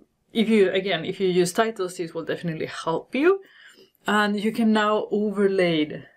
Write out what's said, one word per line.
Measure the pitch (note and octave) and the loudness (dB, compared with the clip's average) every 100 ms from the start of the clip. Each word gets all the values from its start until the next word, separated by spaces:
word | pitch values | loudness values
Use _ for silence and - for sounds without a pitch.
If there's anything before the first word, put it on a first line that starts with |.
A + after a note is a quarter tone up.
| _ _ _ | _ _ _
if | A3+ A3 | -2 2
you, | A3 F#3 | 4 4
again, | F#3+ F#3+ E3 | 2 -2 -4
if | D#3+ F#3 | -4 -2
you | F#3 | 0
use | F3+ F3 | 2 2
titles, | - A3+ A3+ F3+ F3+ | 2 0 -2 -8 -8
this | E3 | -8
will | E3 | -8
definitely | D#3+ - E3+ D#3+ - | -6 -6 -6 -6 -8
help | - - E3 - B3 | -8 -6 -6 -4 0
you. | E4 G4 - - - - - _ - | 2 2 -2 -20 -20 -20 -20 _ -2
And | G#3 G#3 G#3 | 0 2 0
you | G#3+ | -2
can | A3+ A3 | 0 2
now | G#3+ G#3 G#3+ - | 2 2 0 0
overlay | G#3 G#3+ G3 G3 F#3+ F3 D#3+ D3+ - - | -2 -2 2 2 2 2 2 -2 -6 -14